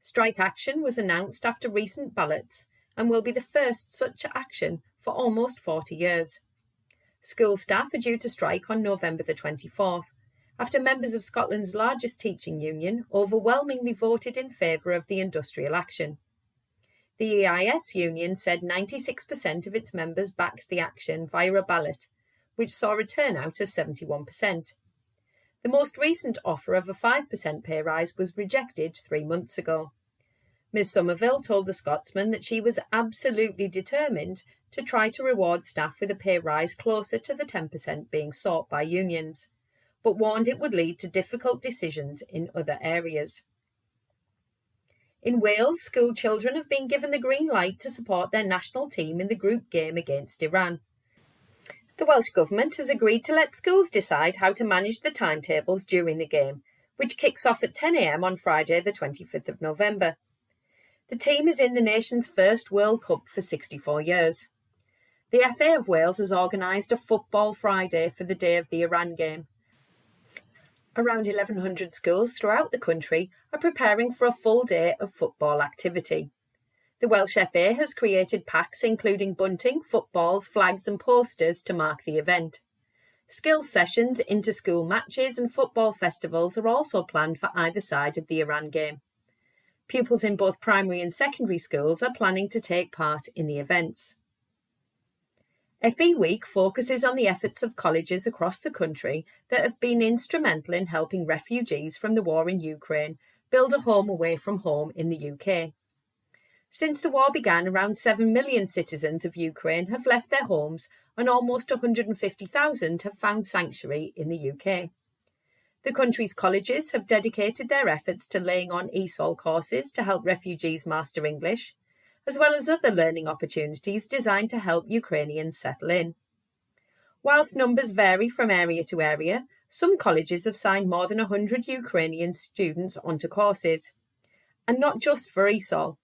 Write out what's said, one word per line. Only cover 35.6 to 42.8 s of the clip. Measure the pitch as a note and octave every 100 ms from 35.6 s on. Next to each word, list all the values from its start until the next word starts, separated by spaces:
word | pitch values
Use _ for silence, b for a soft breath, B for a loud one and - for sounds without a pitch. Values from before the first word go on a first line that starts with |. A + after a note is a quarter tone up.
staff | - - D#3 -
with | G3+
a |
pay | G3 G3 F3
rise | E3 D3+ E3+
closer | - A3+ G#3+ G#3 A3+
to | -
the | C#4+
ten | D4 F#3+ D#3+
percent | D#3 - D3+ -
being | D#3 D3+
sought | C3+ G3+ E3 -
by | D3
unions, | D#3 F3 F#3+ E3 D#3+ D#3+ - _ _ _ _ _
but | A3+ G3
warned | G#3+ A3 A#3
it | C4+
would | D4
lead | G3 E3 E3+
to | F3+
difficult | - - A#3+ B3+ A#3+
decisions | C4 - E3 D3+ C#3+ D3 -
in | D#3+ E3+
other | - D#3 -